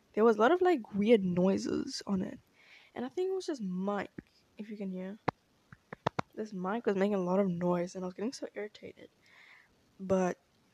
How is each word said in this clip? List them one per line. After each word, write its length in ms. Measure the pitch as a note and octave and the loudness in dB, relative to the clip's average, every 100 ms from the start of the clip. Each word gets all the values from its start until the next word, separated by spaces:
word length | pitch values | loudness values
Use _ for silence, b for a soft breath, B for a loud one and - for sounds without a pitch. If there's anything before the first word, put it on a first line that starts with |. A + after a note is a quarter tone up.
| _ | _
there 100 | - | 2
was 140 | A3+ G#3 | 4 6
a 20 | |
lot 140 | A#3 | 6
of, 80 | F4+ | 6
like, 340 | F4+ D#4 G#3+ G3 | 4 2 0 0
weird 300 | G#3 A#3 F#3 | 6 6 4
noises 760 | F3 F#3 G3 A3 - - - - | 2 4 2 0 -2 -4 -8 -4
on 140 | G3 | -2
it. 180 | G#3 C4+ _ b b b b - | -4 -8 _ b b b b -10
And 80 | |
I 60 | B3 | -8
think 200 | - F#4 | -4 -2
it 60 | F#4+ | -2
was 120 | F4+ | -4
just 140 | C#4 | -6
Mike, 480 | F#3+ F3+ G3 G3+ - - - _ _ - | -4 -4 -2 -4 -6 -12 -20 _ _ -16
if 120 | G#3+ | -12
you 80 | G#3+ | -10
can 140 | G3 | -8
hear. 260 | F#3 F#3 G#3+ - - _ _ _ - - - - - - - | -8 -10 -8 -6 -6 _ _ _ -20 -20 -6 -6 -4 -8 -8
This 180 | G#3+ | -8
mic 320 | G3 F#3 A3+ A#3 | -6 -4 -2 0
was 100 | G3 | 2
making 200 | G3+ G3+ | 2 2
a 80 | |
lot 160 | F3+ F#3 | 0 2
of 100 | G3+ | 2
noise, 460 | E3+ F3 F3 F3 F#3+ | 0 0 0 -2 -6
and 80 | |
I 40 | F#3 | -10
was 60 | |
getting 180 | F#3 G#3+ | -6 -6
so 160 | - - | -6 -10
irritated. 560 | - G#3 - G3 - - _ b b b b b _ _ - | -10 -12 -12 -18 -18 -20 _ b b b b b _ _ -10
But 380 | F#3+ F#3+ F3+ - _ _ _ | 0 2 2 -2 _ _ _